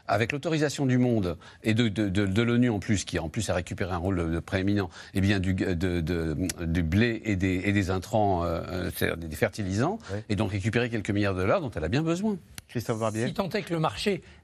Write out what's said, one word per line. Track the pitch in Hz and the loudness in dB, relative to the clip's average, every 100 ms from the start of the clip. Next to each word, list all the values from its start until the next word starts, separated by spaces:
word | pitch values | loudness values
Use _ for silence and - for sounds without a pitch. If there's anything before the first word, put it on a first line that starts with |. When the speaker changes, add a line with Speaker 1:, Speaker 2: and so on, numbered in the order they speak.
| - | 0
Speaker 1:
avec | 107 117 | 0 0
l'autorisation | 143 170 156 147 143 135 | -2 -2 0 0 0 2
du | 127 | 4
monde | 123 113 92 80 - - | 4 2 0 -4 -10 -6
et | 113 | 0
de, | 107 117 | 2 2
de, | 98 104 | 2 0
de, | 92 | 2
de | 98 98 | 2 2
l'onu | 117 120 123 | 2 4 4
en | 104 | 2
plus, | - 98 | 0 -2
qui | - 87 | 0 -4
en | 80 | -4
plus | - - | -4 -2
a | |
récupéré | 90 87 90 92 | -2 -2 -4 -4
un | 90 | -2
rôle | 92 92 | 0 0
de, | 85 | 0
de | 80 | -2
prééminent, | - 98 95 101 92 - - | -2 0 2 0 -2 -6 -6
eh | 101 | 0
bien | 98 101 | 2 2
du, | 92 | 2
de, | 92 92 | 0 0
de, | 85 92 87 80 85 80 78 90 82 | 0 0 0 0 0 0 -2 -4 -2
du | 82 82 | -2 0
blé | 80 95 117 113 | 2 2 2 0
et | 110 | -2
des, | 98 95 92 | 0 2 2
et | 95 | 2
des | 101 101 | 2 2
intrants, | 82 - 113 104 87 | -2 0 0 2 2
euh, | 85 82 80 | 0 -2 -4
euh, | 90 90 | -4 -4
c'est-à-dire | - 90 82 | 0 -2 -2
des, | 80 | -6
des | 76 | -2
fertilisants, | 107 - 95 98 147 226 - | -2 -2 -2 0 0 -2 -6
Speaker 2:
Oui. | 101 - | -8 -2
Speaker 1:
et | 104 | -2
donc | 104 | 0
récupérer | 101 107 117 120 | -2 0 0 0
quelques | 110 98 | -2 0
milliards | 101 101 | 0 2
de | 92 | 2
dollars | 95 185 | 2 2
dont | 139 | 0
elle | 92 | -4
a | 80 | 0
bien | 127 | 0
besoin. | 160 175 214 185 - - - | 0 0 -2 -4 -8 -20 -8
Speaker 2:
Christophe | 123 110 110 | -6 -4 -2
Barbier. | 110 107 127 | -2 0 -2
Speaker 3:
Si | |
tant | 165 190 | -2 -2
est | 208 | -2
que | - | -2
le | 170 | 0
marché | 156 - 214 170 - - | 0 0 -2 -2 -6 -20